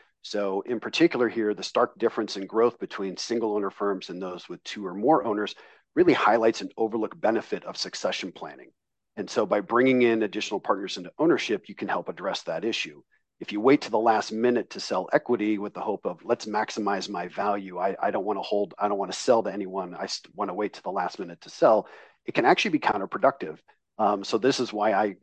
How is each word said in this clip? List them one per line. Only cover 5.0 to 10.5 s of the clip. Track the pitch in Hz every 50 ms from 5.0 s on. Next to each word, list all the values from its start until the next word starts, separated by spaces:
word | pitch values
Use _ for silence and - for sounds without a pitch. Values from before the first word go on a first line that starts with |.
| 107 139 160 151 -
owners | 117 104 104 104 98 - - - - - _ _ _ -
really | 143 180 175 131
highlights | 98 - 104 107 117 113 117 113 -
an | 98 92 - -
overlooked | 113 110 104 117 107 - - 85
benefit | - 104 113 110 101 - - 90 -
of | - - -
succession | - 95 - - - 95 92 - - 92
planning. | 85 - - 76 71 65 - - _ _ _ _ _ _ _ _ _
And | - 98 -
so | - 123 107 92
by | 98 104
bringing | 98 85 110 120 127 131 131 127 123
in | 117 113 113
additional | 110 101 92 107 98 -